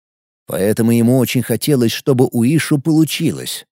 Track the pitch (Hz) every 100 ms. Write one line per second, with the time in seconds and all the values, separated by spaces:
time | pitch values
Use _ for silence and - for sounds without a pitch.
0 | _ _ _ _ - 78 98 110 117 117
1 | 117 131 117 127 113 113 - 139 117 -
2 | - 127 127 120 117 160 - 151 165 156
3 | 156 - 165 76 - - -